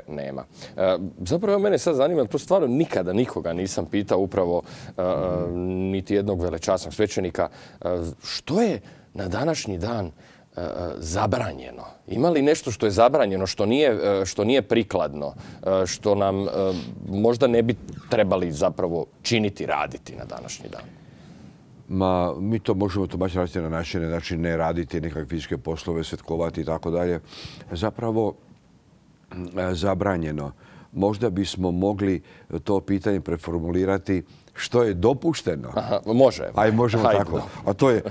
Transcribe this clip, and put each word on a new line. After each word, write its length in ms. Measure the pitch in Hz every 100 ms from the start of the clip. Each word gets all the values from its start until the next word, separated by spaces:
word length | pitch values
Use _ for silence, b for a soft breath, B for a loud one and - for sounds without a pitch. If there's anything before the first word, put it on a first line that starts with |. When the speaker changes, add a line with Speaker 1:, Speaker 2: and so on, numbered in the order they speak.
| -
Speaker 1:
nema.” 360 | 73 69 67 64 B B B
E, 200 | 92 92 92 -
zapravo 380 | 92 165 208 202
mene 200 | 202 170
sad 160 | 180 147
zanima, 280 | 143 175
to 140 | 117 143
stvarno 280 | - 190 143
nikada 460 | 127 165 104 90
nikoga 400 | 98 127 - 85
nisam 340 | 85 95 - 85
pitao, 320 | 101 104 95
upravo, 440 | 95 98 90 87 - B B -
e, 40 | 90 85 92 78 87 87 92 92 95
niti 220 | 95 95
jednog 280 | 101 101 95
velečasnog 520 | 87 82 - 92 82
svećenika, 540 | - 104 - 92 - 82 B B B
e, 40 | 87 87 82 73
što 360 | - - - 170
je 180 | 233 127 - B B
na 140 | - 95
današnji 500 | 101 147 156 113 92
dan, 280 | 101 117 90 - B B B -
e, 40 | 85 50 87 -
zabranjeno? 840 | 80 90 107 127 104 69 65 62 - - -
Ima 220 | 101 160
li 120 | 160
nešto 280 | 139 160 -
što 160 | 110 110
je 40 |
zabranjeno, 560 | 95 120 147 104 95 95
što 200 | - 104
nije, 220 | 131 147
e, 360 | 107 82 98 95
što 180 | -
nije 180 | 104 135
prikladno, 720 | - 113 107 92 78 73 73 - B B
e, 240 | - 95 95
što 280 | - 104
nam, 280 | 101 98 98
e, 60 | 98 82 95 90 60 58 -
možda 380 | 98 113 120 131
ne 160 | 117
bi 120 | 117 113 - - -
trebali 420 | 117 101 95 90
zapravo 540 | 76 92 80 90 85 - -
činiti, 440 | - 117 104 95 76
raditi 500 | 71 73 - - 65
na 80 |
današnji 440 | 60 60 60 - 55
dan? 140 | - - - B B B B B B B - -
Speaker 2:
Ma, 460 | 95 95 90 87 71
mi 200 | 98 113
to 160 | -
možemo 320 | 95 101 98 95
tumačiti 300 | 87 92 90
na 60 |
različite 260 | 90 92 80
načine, 400 | 80 80 92 82
znači 280 | 85 - 85
ne 200 | 85 82
raditi 440 | 80 85 82 87
nekakve 260 | 80 76 76
fizičke 300 | 82 76 82
poslove, 460 | 82 82 - 82
svetkovati 560 | 80 82 - 80 82 80
i 40 |
tako 260 | 76 80 85
dalje. 300 | 85 90 87 - B B B B
Zapravo, 640 | 87 107 101 117 110 104 - - - _ _ _ _ _ _ -
e, 420 | 90 90 92 92
zabranjeno. 800 | 90 98 92 98 92 78 76 71 - B B B
Možda 380 | - 98 104 117
bismo 400 | 90 95 - 92
mogli 520 | 87 98 101 98 87 - B B 82
to 160 | - 98
pitanje 400 | - 98 101 95
preformulirati 1000 | - 85 - 85 82 87 92 98 - 92 - B B
što 280 | - - 120
je 120 | 117
dopušteno. 800 | 90 107 135 165 156 - 78 60
Speaker 1:
Aha, 260 | 107 110 117 -
može. 440 | 113 131 - -
Speaker 2:
Aj, 180 | - 110
možemo 300 | 110 120 113
Speaker 1:
Hajde, 160 | 113 101
Speaker 2:
tako. 120 | 90
Speaker 1:
dobro. 160 | 78 - -
Speaker 2:
A 80 | -
to 180 | 101 135
je, 120 | 113 104